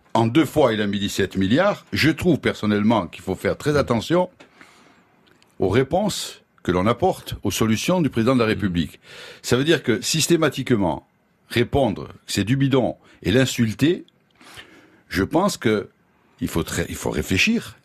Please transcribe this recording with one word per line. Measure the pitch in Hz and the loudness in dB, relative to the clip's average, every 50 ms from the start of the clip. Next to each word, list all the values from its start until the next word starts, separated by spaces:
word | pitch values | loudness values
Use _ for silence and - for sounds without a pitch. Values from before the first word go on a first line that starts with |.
| _ _ - | _ _ 0
En | 113 117 | 2 2
deux | 113 117 156 156 | 4 4 2 2
fois, | 127 - 151 143 120 110 | 2 2 2 2 4 2
il | 107 | 0
a | 107 | -2
mis | 101 98 101 | -2 -2 -2
dix-sept | 101 98 - - 98 92 - | -4 -4 -2 -2 -2 -2 0
milliards. | 92 98 95 117 156 190 208 175 - - - - | -2 0 2 2 2 2 2 0 -4 -8 -8 -4
Je | 107 - 156 | 0 2 2
trouve | 156 - - 180 147 110 | 2 2 2 2 2 2
personnellement | - 110 - - - 107 104 104 104 110 117 107 87 | 2 -2 -2 -2 -2 0 0 2 2 2 2 2 0
qu'il | 78 - - - | -4 -10 -12 -6
faut | - 92 | -6 -6
faire | - - 98 82 - | -2 -2 -4 -2 -2
très | - 143 147 | -2 0 0
attention | 143 131 - 123 110 - - 160 180 180 180 _ _ - _ _ _ - - _ _ _ _ _ _ _ _ _ _ _ _ _ _ _ _ _ - | 0 0 0 0 -2 0 0 0 0 0 -2 _ _ -20 _ _ _ -20 -20 _ _ _ _ _ _ _ _ _ _ _ _ _ _ _ _ _ -4
aux | - 92 | -2 0
réponses | 95 127 135 - 160 185 214 185 - - - - - - _ _ _ _ - | 2 2 0 0 0 -2 -2 -2 -4 -6 -8 -12 -14 -18 _ _ _ _ -4
que | - 87 | -2 0
l'on | 90 92 | 2 2
apporte | 110 120 - 175 190 - - - - 110 85 - | 2 0 2 0 -2 -2 -2 -8 -14 -12 -8 -6
aux | 104 | -6
solutions | - - 113 110 113 104 - - 180 185 | -2 0 0 0 0 0 0 0 0 0
du | 160 127 | 0 0
président | - 117 113 120 135 | 0 0 0 2 2
de | 123 | 2
la | 113 | 2
République. | 110 104 95 107 98 87 85 76 - - - _ - - - - - - - - | 2 0 -2 -2 -2 -2 -2 -2 -4 -6 -16 _ -20 -20 -20 -20 -20 -20 -12 -4
Ça | - 120 123 | 0 0 0
veut | 143 | 4
dire | 156 170 135 - | 2 2 2 2
que | - 110 101 | 0 -2 0
systématiquement, | - - - 160 139 - 170 160 160 143 - - 131 - 127 101 98 82 71 69 - _ _ _ _ _ _ _ _ - | 0 -2 -2 0 2 2 2 2 2 0 0 -2 0 0 0 2 2 -2 -2 -4 -8 _ _ _ _ _ _ _ _ -4
répondre | - 131 120 - - 143 135 110 92 73 67 - | 0 0 0 2 2 2 2 2 0 -4 -8 -14
que | - - _ - - | -16 -20 _ -6 -4
c'est | 101 98 | -2 0
du | 101 131 | 0 0
bidon | 135 139 135 127 131 113 85 - _ _ _ - _ - | 0 2 2 2 2 0 0 -4 _ _ _ -20 _ -4
et | - | 0
l'insulter, | 123 127 131 131 - - 120 110 101 - 135 156 185 - - _ _ _ _ _ _ _ - - - - - - - - - _ _ _ _ - | 2 2 2 2 0 0 0 -2 0 0 0 0 0 0 -4 _ _ _ _ _ _ _ -20 -20 -20 -20 -20 -20 -20 -20 -20 _ _ _ _ -6
je | - 90 98 | -2 -2 -2
pense | 87 - 165 196 202 - - | 0 2 2 2 0 -2 0
que | - 117 107 101 90 - _ _ _ _ _ _ _ _ _ - | 0 0 0 0 -2 -6 _ _ _ _ _ _ _ _ _ -8
il | - - | -8 -4
faut | - 85 78 | -2 -2 -4
très, | - - 87 80 - | -2 -4 -6 -4 -6
il | 92 | -6
faut | - - 60 | -6 -6 -4
réfléchir | 57 65 - - 95 95 - 208 233 220 - - - _ _ | -4 -4 -2 -2 0 0 2 2 0 -2 -4 -8 -18 _ _